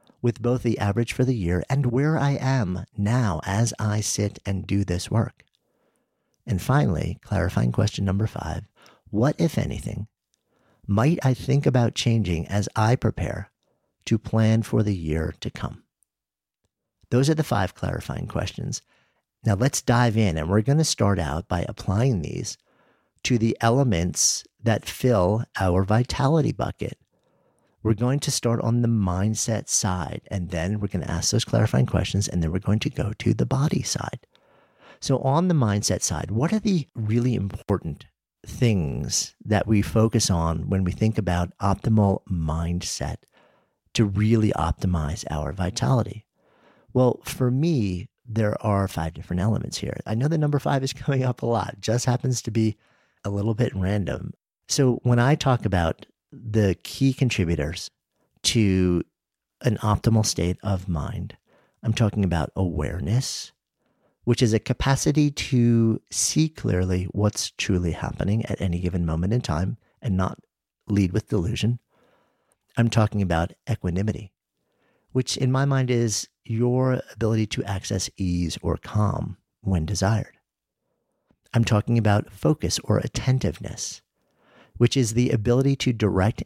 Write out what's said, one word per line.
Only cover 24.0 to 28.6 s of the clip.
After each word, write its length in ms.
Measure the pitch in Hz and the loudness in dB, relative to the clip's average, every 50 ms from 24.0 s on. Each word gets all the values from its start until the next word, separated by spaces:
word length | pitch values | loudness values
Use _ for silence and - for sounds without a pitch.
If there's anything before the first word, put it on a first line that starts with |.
| 87 87 80 - - - - - - - _ _ | 0 0 0 0 0 -2 -2 -4 -8 -14 _ _
that 240 | - 113 110 - - | 0 0 0 0 -2
fill 580 | - - - - 127 120 101 90 90 104 113 117 - - - | -6 -6 -2 0 2 4 4 4 2 2 0 -2 -6 -4 -2
our 240 | 95 92 87 92 98 | 0 2 2 2 2
vitality 680 | 98 107 113 123 - - - 127 135 156 160 139 110 | 2 2 2 2 0 -2 0 0 2 2 2 2 0
bucket. 480 | - - - - - - - - - - _ _ _ _ _ _ _ _ _ _ _ _ _ _ _ _ | -2 -4 -6 -6 -6 -8 -10 -10 -10 -14 _ _ _ _ _ _ _ _ _ _ _ _ _ _ _ _
We're 120 | - 107 113 | -2 0 0
going 280 | 98 120 123 135 143 | 2 0 0 0 -2
to 100 | - - | -2 -4
start 300 | 135 - - 120 117 120 | -4 -2 0 0 0 0